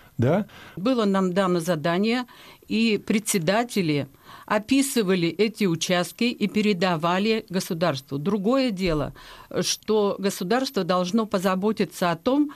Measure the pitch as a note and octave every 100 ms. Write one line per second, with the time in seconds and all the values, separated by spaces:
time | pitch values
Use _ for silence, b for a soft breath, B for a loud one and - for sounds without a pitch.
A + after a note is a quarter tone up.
0 | B - A#2+ F#3 G3+ B B - G#3 B3
1 | G3+ G3 F#3 F3 F#3+ F3+ D#3+ D#3+ E3+ F3
2 | G#3+ B3 B3 B B B - G#3+ A3+ G3+
3 | - G#3+ G#3 G3+ D#3+ G#3 A#3+ G#3+ E3 D3
4 | C3+ B B B - G#3+ G#3+ C4+ C#4 A#3+
5 | F#3 F#3 E3 D#3+ A3 A3 G3 E3 - F3
6 | F3 - A#3+ - G3+ G#3 G#3 F#3 F#3 E3
7 | E3+ F#3 G#3+ A3 - F3+ - E3+ F3 C3+
8 | - C#3+ D#3+ G#3 F#3+ C4+ B3+ F#3 F#3 D#3
9 | B2+ B B B B - F3 - - G#3+
10 | G3+ - G3 - F3+ A#3+ C4+ G3+ F3 F3+
11 | F3+ A3+ G#3+ G3+ F#3+ F#3 G#3 G#3+ G3 -
12 | F3+ E3 B3+ C#4 D4